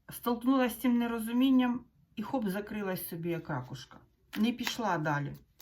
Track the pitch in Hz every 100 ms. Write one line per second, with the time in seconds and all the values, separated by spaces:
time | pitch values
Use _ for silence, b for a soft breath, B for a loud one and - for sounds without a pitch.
0 | - - 240 240 240 269 247 - 254 240
1 | 233 233 220 240 269 254 247 240 - _
2 | _ - 214 269 208 196 202 214 196 185
3 | - 170 170 165 - 139 123 135 - -
4 | - _ _ 202 220 240 233 - 214 170
5 | 156 143 143 143 - -